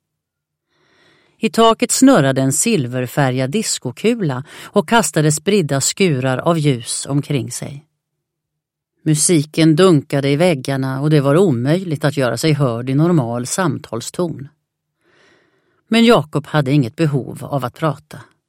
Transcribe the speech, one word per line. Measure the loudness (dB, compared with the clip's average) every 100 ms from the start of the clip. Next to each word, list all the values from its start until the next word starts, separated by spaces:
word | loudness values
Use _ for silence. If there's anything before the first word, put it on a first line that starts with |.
| _ _ _ _ _ _ _ _ _ _ _ _ _ _
I | -4
taket | 2 2 2 0
snurrade | 4 6 6 4 2
en | 0
silverfärgad | 0 0 0 -2 -4 -4 -2 0 0 -2
diskokula | -4 -4 -6 -8 -4 -2 -2 -2 -4 -10 -16
och | -4 -2 2
kastade | 2 2 0 0
spridda | 0 0 0 0 -2
skurar | -2 0 0 0 -2 -2
av | 0 0
ljus | 0 -2 -4 -10 -4
omkring | -4 -2 -4 -6
sig. | -10 -12 -16 _ _ _ _ _ _ _ _ _ _ _ _
Musiken | -2 0 2 0 0 2 4 6
dunkade | 4 4 0 -2 0
i | 2
väggarna | 2 0 -4 -4 -4 -2
och | 2
det | 2
var | 4 4
omöjligt | 2 0 0 -2 -2 -4 -2
att | -2
göra | -2 -2
sig | 0
hörd | 0 0 -2 -2
i | 0
normal | 2 2 0 -4 -6
samtalston. | -4 -2 -4 -8 -10 -10 -6 -6 -6 -16 _ _ _ _ _ _ _ _ _ _ _ _ _ -2
Men | 2 4
Jakob | 4 2 -6 -2
hade | -2 2
inget | 2 0 -2
behov | -2 -2 -6 -12
av | -8 -6 -6
att | -4
prata. | -4 -4 -12 -20 -20 _